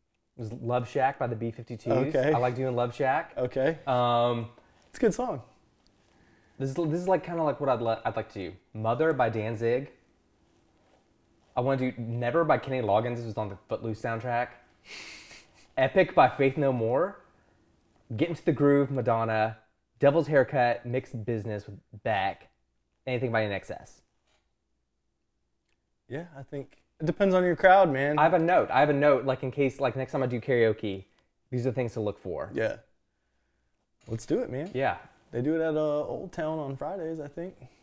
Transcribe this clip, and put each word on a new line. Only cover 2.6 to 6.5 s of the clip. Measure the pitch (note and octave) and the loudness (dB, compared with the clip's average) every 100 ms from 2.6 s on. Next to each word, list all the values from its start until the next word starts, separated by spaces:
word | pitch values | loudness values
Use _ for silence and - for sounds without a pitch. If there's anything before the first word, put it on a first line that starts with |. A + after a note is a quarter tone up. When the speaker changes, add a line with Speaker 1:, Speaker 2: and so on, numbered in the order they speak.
| C3 A#2+ | -2 0
Speaker 1:
Love | A#2+ | -2
Shack. | - C3+ D3 - - | 0 0 0 -2 -4
Speaker 2:
Okay. | B2+ C3 C#3+ D#3+ - | -4 0 0 0 -2
Speaker 1:
Um, | B2 A#2+ A#2+ A#2+ A#2 A2+ - _ _ _ | 2 2 4 2 0 -6 -14 _ _ _
Speaker 2:
It's | - | 0
a | |
good | A3+ | 0
song. | G#3 B3 C#3 - _ _ _ _ _ _ _ _ _ _ | 0 -4 -6 -12 _ _ _ _ _ _ _ _ _ _